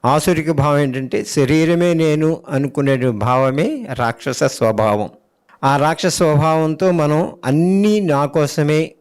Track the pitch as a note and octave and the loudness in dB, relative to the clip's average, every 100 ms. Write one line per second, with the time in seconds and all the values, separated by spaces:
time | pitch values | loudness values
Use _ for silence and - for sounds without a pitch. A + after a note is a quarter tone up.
0 | B2 D3+ E3+ E3 D#3 D3+ D3 C#3+ C#3+ B2+ | 2 0 0 -2 0 0 0 0 0 -4
1 | C3 - G#3 - C3 D#3 D#3+ E3+ F3 E3 | -6 -6 -4 -2 2 2 2 2 2 2
2 | D#3+ D3+ D#3 E3 - C#3 C#3 C#3+ C#3 C3+ | 0 2 0 -2 -4 -4 -4 -2 0 0
3 | B2+ G#2+ A2 B2+ C3+ C3+ G#3 D4+ A#3 C3 | 0 -2 0 2 2 0 -2 -4 -10 -4
4 | A#2+ - - B2+ C#3 - A2+ A2 G#2+ G#2 | -4 -4 -6 -2 -2 0 0 2 0 0
5 | G#2 - _ _ _ - C3+ C#3 D3+ E3 | -4 -12 _ _ _ -4 0 2 0 0
6 | F#3 - E3+ D3 D#3+ D#3+ D#3+ D#3 F#3 E3+ | -4 0 2 2 2 0 0 0 0 2
7 | D3 D3+ F#3 - B2+ D3 F3 G3 G#3 G#3+ | 2 0 -2 -6 -2 0 2 2 2 2
8 | F#3+ C#3+ D3 D#3 C#3+ - D3 D3+ D#3+ - | 0 0 0 0 0 0 0 0 -2 -8